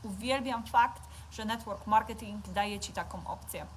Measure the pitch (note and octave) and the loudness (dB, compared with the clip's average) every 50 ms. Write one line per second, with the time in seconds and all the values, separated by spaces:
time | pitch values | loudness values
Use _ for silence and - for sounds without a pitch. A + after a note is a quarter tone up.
0 | - G#3+ F#3+ F#3+ A3 B3+ C4 C#4 A#3+ C4 B3 A#3 A3+ - - B3 A#3+ - - - | -6 -6 -6 -4 0 2 2 2 2 0 -2 -2 -2 4 6 6 6 6 4 -8
1 | - - - - - - - - A3 G#3+ A3+ A#3 A3+ G#3+ G3 G3 - G#3 G#3+ A3 | -12 -12 -14 -14 -14 -12 -8 -4 -2 -2 -2 -2 -2 -6 -6 -6 2 6 6 6
2 | A3 A#3 A3+ A3 A#3 G#3 G#3 G#3+ G3+ G3 F3+ G3+ G3+ G#3 G#3 G3 F#3+ - - F#3 | 6 4 -6 -8 -8 -8 -8 -8 -8 -2 0 2 2 2 0 -4 -4 -4 -4 -4
3 | E3+ - - F#3 - - F#3+ F#3+ - - - E3+ D3+ - - | -4 -4 -6 -6 -6 -6 -6 -6 -6 -6 -6 -6 -6 -8 -12